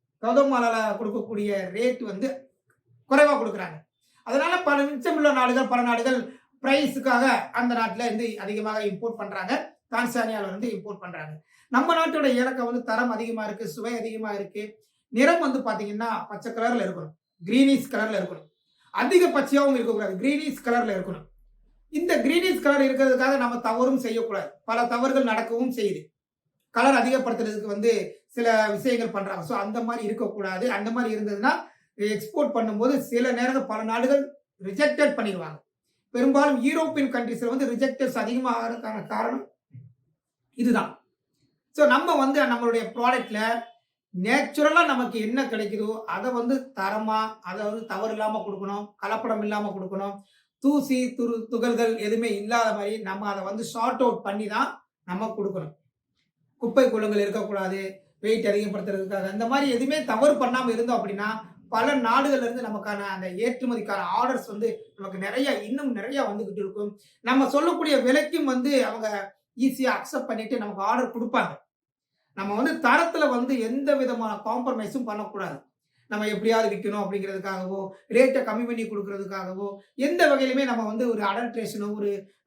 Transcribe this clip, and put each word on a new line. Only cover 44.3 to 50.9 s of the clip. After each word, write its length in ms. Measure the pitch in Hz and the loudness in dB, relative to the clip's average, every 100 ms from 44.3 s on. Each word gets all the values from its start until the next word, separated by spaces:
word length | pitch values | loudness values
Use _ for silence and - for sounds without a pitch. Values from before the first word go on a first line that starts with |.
| 277 - - 294 320 330 | 2 2 2 4 6 4
நமக்கு 340 | 254 240 226 | 2 0 -2
என்ன 260 | 220 262 240 | -2 0 0
கிடைக்குதோ 580 | 220 202 208 208 220 190 | -2 -4 -4 -4 -6 -6
அதை 260 | 180 247 | -4 -2
வந்து 400 | 240 240 262 - - | -2 0 0 -2 -4
தரமா, 640 | 190 214 220 214 220 - | -4 -2 -2 0 -2 -6
அதை 240 | 180 196 208 | -12 -6 -6
வந்து 200 | 220 - | -6 -6
தவறு 260 | 196 220 | -4 -4
இல்லாம 340 | 214 214 214 202 | -2 -2 -2 -6
கொடுக்கணும், 580 | 190 196 202 208 _ 202 | -8 -6 -8 -10 _ -4
கலப்படம் 360 | 220 226 214 | -4 -2 -2
இல்லாம 340 | 208 208 208 185 | -2 -2 -4 -6
கொடுக்கணும், 360 | 190 196 196 196 - _ _ _ | -8 -6 -6 -8 -16 _ _ _
தூசி, 540 | 277 294 - | 2 2 2